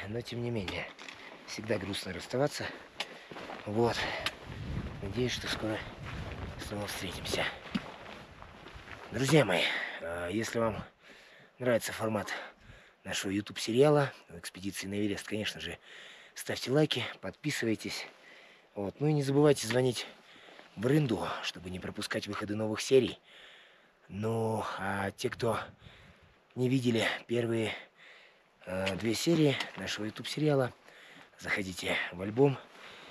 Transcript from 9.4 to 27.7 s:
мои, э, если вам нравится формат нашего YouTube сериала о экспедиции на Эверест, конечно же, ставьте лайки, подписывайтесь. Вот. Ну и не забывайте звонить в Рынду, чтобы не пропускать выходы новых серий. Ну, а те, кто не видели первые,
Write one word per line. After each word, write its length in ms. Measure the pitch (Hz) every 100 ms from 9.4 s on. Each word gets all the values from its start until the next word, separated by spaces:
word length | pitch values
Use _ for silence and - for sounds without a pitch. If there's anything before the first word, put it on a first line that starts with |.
мои, 180 | 107 85 - - - -
э, 300 | 82 87 87
если 260 | 104 110 117
вам 240 | 113 98 - _ - - - - - -
нравится 340 | 123 110 -
формат 400 | 117 113 107 92 - - - - - - _
нашего 260 | 95 95 98
YouTube 280 | 101 - -
сериала 540 | - 117 147 147 135 - -
о 80 | 85
экспедиции 480 | - 90 95 - 98
на 80 |
Эверест, 320 | 101 104 95 -
конечно 340 | 107 104 -
же, 180 | - - - - - - -
ставьте 360 | - - 107 120
лайки, 340 | 139 151 123 107 -
подписывайтесь. 840 | 95 - 151 - 113 107 101 - - - - - - - _
Вот. 240 | - 98 -
Ну 100 | 147
и 40 |
не 100 | 151
забывайте 440 | 135 139 147 139 110
звонить 400 | 123 131 113 - - - - - - - -
в 100 | 120
Рынду, 400 | 156 139 92 - -
чтобы 280 | - 87 90
не 80 | 90
пропускать 480 | 92 98 - 110 104
выходы 300 | 101 101 107
новых 240 | 107 110
серий. 380 | - 131 101 - - - - - - - _ _ -
Ну, 560 | 95 110 113 113 110 - -
а 320 | 95 101 98
те, 180 | - 117
кто 280 | - 117 104 - - - - - - - _ _
не 140 | 120 127
видели 380 | 131 120 113 104 - -
первые, 460 | 117 117 117 107